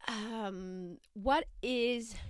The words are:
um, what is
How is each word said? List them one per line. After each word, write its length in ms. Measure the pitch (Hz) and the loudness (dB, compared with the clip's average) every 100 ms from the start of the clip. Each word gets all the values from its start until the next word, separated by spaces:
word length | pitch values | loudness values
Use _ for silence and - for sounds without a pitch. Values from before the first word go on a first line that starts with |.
| - | -4
um, 920 | 220 214 226 202 190 185 185 180 175 - | -2 -2 -2 -4 -4 -6 -6 -8 -10 -14
what 320 | 214 202 285 - - | -2 4 4 4 -2
is 540 | 226 247 233 240 226 208 - | 0 4 4 2 -2 -6 -8